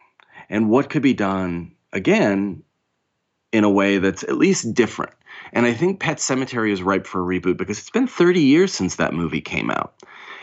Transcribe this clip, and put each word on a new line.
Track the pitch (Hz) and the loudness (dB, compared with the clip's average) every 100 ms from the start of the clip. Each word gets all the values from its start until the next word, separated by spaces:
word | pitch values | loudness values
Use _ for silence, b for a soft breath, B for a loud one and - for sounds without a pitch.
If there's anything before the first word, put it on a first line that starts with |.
| B B B B B | B B B B B
And | 107 110 | -2 2
what | 120 139 | 2 2
could | 147 | 0
be | 135 | 0
done | 101 98 95 90 87 85 _ _ | 0 -2 -2 -4 -6 -10 _ _
again | 98 113 214 120 98 101 143 _ _ _ _ _ _ _ _ _ | -6 0 2 2 0 -2 -6 _ _ _ _ _ _ _ _ _
in | 113 | 2
a | 104 | 4
way | 98 98 98 | 4 2 2
that's | 95 92 | 0 -2
at | - - | -4 2
least | 185 185 117 | 2 2 -2
different?" | 104 110 - - _ B B B | 0 0 0 -10 _ B B B
And | 113 120 | 0 0
I | |
think | 117 180 190 | 2 0 0
Pet | 160 147 | -4 -4
Sematary | - 131 131 120 107 | -4 -4 -4 -2 -2
is | 98 | 0
ripe | 90 95 - | 0 -2 -2
for | 92 | -6
a | 90 92 | -2 -2
reboot | 90 90 | -2 -2
because | - 104 | -4 -8
it's | - | -4
been | 226 262 | -2 -2
thirty | - 175 180 | 2 4 6
years | 135 156 190 | 6 6 4
since | - 90 - | 0 -4 -2
that | 80 | -4
movie | 80 82 73 | -2 -4 -6
came | - 71 55 | -6 -6 -4
out. | 50 50 _ B B B B | -4 -6 _ B B B B